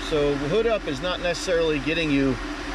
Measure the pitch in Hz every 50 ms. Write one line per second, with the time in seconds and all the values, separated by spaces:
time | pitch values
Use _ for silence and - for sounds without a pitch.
0 | - - 160 147 147 147 143 135 147 147 175 220 226 233 220 202 - 165 147 131
1 | 165 180 180 - 170 175 165 - - 190 175 165 165 160 156 147 131 143 160 165
2 | 165 156 139 139 139 135 127 110 - - - - - - -